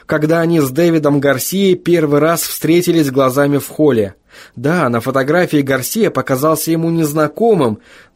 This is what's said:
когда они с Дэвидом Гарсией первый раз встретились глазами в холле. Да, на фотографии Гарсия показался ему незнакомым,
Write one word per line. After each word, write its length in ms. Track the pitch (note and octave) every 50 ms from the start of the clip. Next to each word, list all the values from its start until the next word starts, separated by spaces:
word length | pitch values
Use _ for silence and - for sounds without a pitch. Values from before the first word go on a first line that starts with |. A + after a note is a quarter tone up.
| -
когда 340 | - E3 D3+ D3+ D3+ D#3+ E3+
они 200 | E3 E3 E3+ E3
с 100 | C#3+ C3
Дэвидом 500 | B2+ C#3+ F3 E3+ E3 D#3+ D3 D3 C#3+ C#3+
Гарсией 540 | C3+ C#3 C3+ B2+ - - - F#3+ G3+ F#3+ F3+
первый 460 | F3+ - - F3 E3+ D#3 D3 C#3+ C#3+
раз 220 | D3+ D#3+ E3+ E3 -
встретились 680 | - - - - D#3 E3 F3 E3+ F3+ E3+ E3 D#3 C#3
глазами 480 | B2+ C3+ C3+ C3 B2 C#3+ C#3+ C#3+ C#3+ C#3
в 100 | - -
холле. 460 | - - D3+ D3 B2+ A2+ G#2 F#2+ - _ _ _ - - - - -
Да, 340 | - A#2+ C#3 E3+ F3+ D#3 B2
на 120 | A#2+ A2+
фотографии 640 | G#2+ C3 B2+ C3+ C3 C3+ D3+ F3+ F3+ D#3 - D3 C#3+
Гарсия 480 | C3 C3+ C3+ B2+ - - A3 A3 E3+
показался 600 | - C3 C3 - C3+ B2+ C#3 D#3 D#3+ D#3 - D#3+
ему 200 | E3 E3 E3 E3
незнакомым, 880 | E3 E3 D#3+ D3 C#3+ D#3 D3+ D3 D3 - G#3+ A#3 A3 F3 C#3+ A#2 G#2+ - _ - - - - _ _